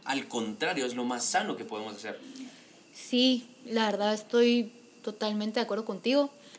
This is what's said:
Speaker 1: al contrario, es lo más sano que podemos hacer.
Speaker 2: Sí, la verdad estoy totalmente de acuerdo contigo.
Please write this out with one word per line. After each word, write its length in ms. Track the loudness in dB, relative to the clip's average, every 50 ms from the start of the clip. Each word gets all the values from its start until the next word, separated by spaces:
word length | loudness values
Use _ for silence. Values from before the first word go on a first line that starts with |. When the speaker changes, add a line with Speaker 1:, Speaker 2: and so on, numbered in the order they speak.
| -6
Speaker 1:
al 220 | -4 -4 -4 -4 -4
contrario, 560 | -4 -4 -4 -4 -4 -4 -2 -2 0 0 -2
es 100 | -2 -2
lo 100 | -2 -2
más 200 | -2 0 2 2
sano 320 | 4 4 2 2 0 -4
que 80 | -6 -8
podemos 300 | -8 -8 -8 -8 -8 -10
hacer. 240 | -10 -10 -10 -10 -10 -12 -16 -14 -14 -14 -14 -16 -20 -20 -20 -20 -20 -20 -20 -12
Speaker 2:
Sí, 540 | -6 -4 0 2 4 6 6 4 2 -2 -8 -20 -20 -12
la 220 | -4 0 0 2 2
verdad 220 | 2 0 2 0 0
estoy 580 | 0 -4 0 4 6 6 6 6 4 2 -2 -6 -18 -20 -20 -20 -12 -10
totalmente 580 | -10 -6 -4 -2 -2 0 0 -2 -2 0 -2
de 40 | -2
acuerdo 200 | 0 -2 -4 -4
contigo. 460 | -6 -8 -4 0 2 4 4 2 2 -2 -12 -20 -20 -20